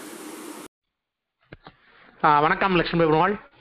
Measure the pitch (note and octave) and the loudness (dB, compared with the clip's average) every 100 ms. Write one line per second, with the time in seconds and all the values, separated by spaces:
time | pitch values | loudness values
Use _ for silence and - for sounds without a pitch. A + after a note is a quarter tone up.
0 | - - - - - - - _ _ _ | -16 -18 -16 -16 -16 -18 -20 _ _ _
1 | _ _ _ _ _ - - _ _ _ | _ _ _ _ _ -20 -20 _ _ _
2 | - - E3 D3 D#3 F#3+ G3 F3 - E3+ | -20 -2 2 4 2 0 0 0 0 0
3 | D#3+ D#3+ F#3 G#3 - _ | 2 4 2 -2 -10 _